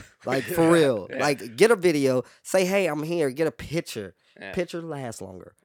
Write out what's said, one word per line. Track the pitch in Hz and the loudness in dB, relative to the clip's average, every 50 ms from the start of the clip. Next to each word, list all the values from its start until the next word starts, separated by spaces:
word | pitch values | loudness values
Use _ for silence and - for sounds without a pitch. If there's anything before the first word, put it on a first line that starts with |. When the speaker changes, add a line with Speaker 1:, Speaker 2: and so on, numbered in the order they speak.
| - - _ _ - | -20 -20 _ _ -6
Speaker 1:
Like, | 123 127 135 120 | -4 -4 -2 -2
for | - - 165 | -2 0 2
Speaker 2:
<laughs> | 165 | 4
Yeah. | 160 | 6
Speaker 1:
real. | 170 165 151 139 120 104 90 - | 6 6 6 4 2 0 -4 -8
Speaker 3:
Yeah. | - 135 | -6 -2
Speaker 1:
Like, | 131 147 143 120 92 120 113 120 | 0 0 0 -2 -4 -10 2 4
get | 185 220 | 4 6
a | 233 | 6
video. | 196 170 180 156 147 139 131 127 127 - - - _ _ | 4 4 2 2 4 2 2 2 0 -2 -4 -12 _ _
Say, | - - 190 185 | -2 0 0 0
"Hey, | 180 190 202 190 160 | 2 2 0 0 0
I'm | 147 151 147 | -2 -4 -4
here." | 160 175 175 151 135 | -4 -2 0 0 0
Get | 123 135 165 151 | 0 0 -2 -2
a | |
picture. | - - - - 139 170 160 - - 113 101 90 - _ _ _ _ - | -2 -6 -10 -6 -6 -6 -6 -6 -10 -10 -10 -12 -14 _ _ _ _ -18
Speaker 3:
Yeah. | 98 98 107 | -16 -10 -6
Speaker 1:
Picture | 180 175 170 - 170 | -6 -6 -6 -8 -10
lasts | 165 165 151 143 131 117 110 - | -10 -8 -10 -8 -8 -10 -10 -12
longer. | 101 95 95 90 - - - _ | -14 -14 -14 -16 -18 -20 -20 _